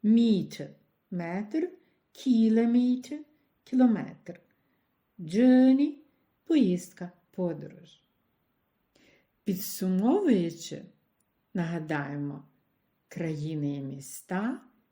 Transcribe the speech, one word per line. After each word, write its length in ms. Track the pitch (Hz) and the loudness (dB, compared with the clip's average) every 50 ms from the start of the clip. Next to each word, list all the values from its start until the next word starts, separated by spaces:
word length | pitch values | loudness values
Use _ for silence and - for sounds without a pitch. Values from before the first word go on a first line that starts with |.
| - | 2
Meter. 640 | 208 220 233 233 233 214 185 151 143 - - 147 - - _ _ _ _ _ _ _ | 4 4 4 6 4 4 2 0 -4 -10 -14 -14 -14 -16 _ _ _ _ _ _ _
Метр. 580 | - 175 170 165 175 190 214 208 - 320 320 359 - - _ _ _ _ _ _ | -8 -8 -6 -6 -6 -6 -8 -4 -4 -4 -4 -4 -8 -14 _ _ _ _ _ _
Кілометр. 1080 | _ - - 269 240 226 226 220 220 226 233 233 233 247 247 247 247 254 - - 294 302 302 _ _ _ _ _ _ _ _ | _ -8 0 2 2 4 4 4 4 4 2 2 2 2 2 2 0 -2 -4 -10 -14 -14 -14 _ _ _ _ _ _ _ _
Кілометр. 760 | - - 254 254 240 220 180 - - - - _ - 175 - _ _ _ _ _ _ _ _ _ _ _ _ _ _ _ _ | -4 2 4 4 4 4 0 -4 -10 -14 -18 _ -20 -20 -20 _ _ _ _ _ _ _ _ _ _ _ _ _ _ _ _
Journey. 720 | 180 156 165 208 247 254 254 254 254 262 262 269 285 311 294 - - _ _ _ _ _ _ _ _ | -14 -4 0 4 6 8 8 8 8 6 6 4 2 0 -2 -8 -20 _ _ _ _ _ _ _ _
Поїздка, 680 | _ 330 302 240 185 180 175 - - _ - 180 180 _ _ _ _ | _ 2 2 4 2 0 -2 -4 -10 _ -16 -16 -16 _ _ _ _
подорож. 720 | _ - 185 175 165 151 147 147 - - 170 - _ _ _ _ _ _ _ _ _ _ _ _ _ _ _ _ _ _ _ _ _ _ _ _ _ _ _ _ _ _ _ | _ -6 -4 -4 -4 -6 -12 -16 -18 -20 -20 -20 _ _ _ _ _ _ _ _ _ _ _ _ _ _ _ _ _ _ _ _ _ _ _ _ _ _ _ _ _ _ _
Підсумовуючи, 1400 | - 190 180 - - - - 190 185 185 185 202 233 302 403 415 339 240 190 170 165 160 165 - - 156 - - - _ _ _ _ _ _ _ _ _ _ _ _ _ | -6 -6 -6 -6 -12 -10 -6 -4 -2 0 0 2 2 2 2 4 2 2 2 2 -2 -6 -10 -14 -14 -14 -16 -16 -20 _ _ _ _ _ _ _ _ _ _ _ _ _
нагадаємо, 920 | 196 170 165 170 170 156 156 156 147 143 143 143 147 143 143 143 147 - _ _ _ _ _ _ _ _ _ _ _ _ _ | -6 -6 -4 -6 -8 -6 -6 -6 -6 -6 -6 -8 -8 -8 -8 -10 -12 -18 _ _ _ _ _ _ _ _ _ _ _ _ _
країни 680 | - 175 170 160 156 147 147 156 160 151 147 143 143 | -12 -8 -6 -6 -6 -6 -6 -8 -6 -4 -4 -4 -6
і 40 | 143 | -6
міста 840 | 139 135 139 139 139 - - - - _ 185 185 208 240 - - - _ _ _ _ _ | -8 -10 -12 -12 -16 -16 -18 -20 -12 _ -6 -4 -4 -4 -6 -8 -12 _ _ _ _ _